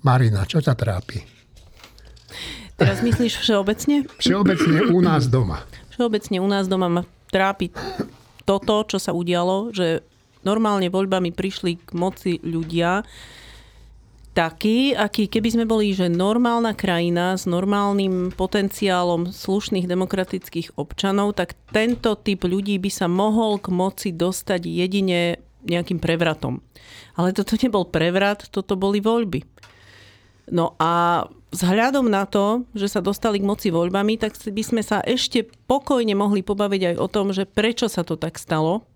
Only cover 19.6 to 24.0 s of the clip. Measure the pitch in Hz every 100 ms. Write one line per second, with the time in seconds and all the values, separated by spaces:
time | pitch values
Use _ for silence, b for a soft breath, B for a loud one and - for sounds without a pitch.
19.6 | - 196 180 180 185 196 185 185 - 170
20.6 | 165 - 147 - 196 196 208 208 175 -
21.6 | - 214 226 240 226 208 - 196 180 190
22.6 | 202 196 196 - 175 180 214 214 220 202
23.6 | 196 180 185 -